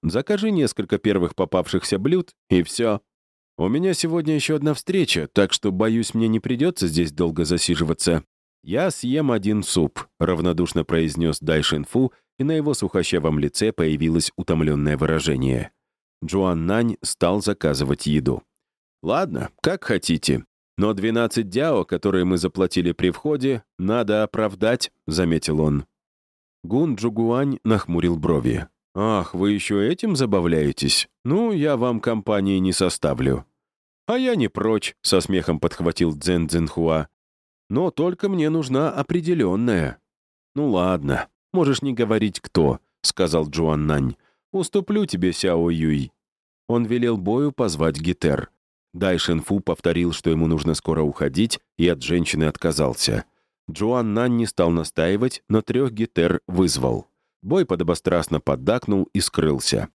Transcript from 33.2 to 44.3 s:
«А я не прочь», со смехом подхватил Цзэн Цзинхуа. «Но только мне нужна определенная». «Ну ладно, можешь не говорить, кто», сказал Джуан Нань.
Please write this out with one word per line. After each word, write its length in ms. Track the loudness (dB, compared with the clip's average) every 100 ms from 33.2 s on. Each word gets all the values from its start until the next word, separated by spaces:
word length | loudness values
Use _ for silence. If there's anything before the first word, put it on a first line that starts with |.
| 0 0 -4 _ _ _ _ _ -4
«А 100 | -2
я 180 | 0 0
не 140 | 0
прочь», 460 | 0 0 0 -2 -6
со 200 | 2 2
смехом 380 | 2 0 0 0
подхватил 580 | 0 0 -2 2 0 0
Цзэн 320 | 0 0 2
Цзинхуа. 580 | 0 -2 0 0 0 -2 _ _ _ _ _ _
«Но 220 | -2 -2
только 360 | 0 -2 -2 -2
мне 220 | 0 0
нужна 400 | 0 0 0 0
определенная». 1120 | -2 -2 -2 0 0 2 2 2 2 0 -6 _ _ _ _ _ -4
«Ну 160 | 0
ладно, 580 | 2 2 0 0 -2 -4 _ _
можешь 280 | 0 2 2
не 120 | -2
говорить, 460 | -2 0 2 0 -4
кто», 400 | -2 2 2 0 _ _
сказал 440 | -6 0 0 2 0
Джуан 380 | 0 0 2 2
Нань. 300 | 0 0 -4 _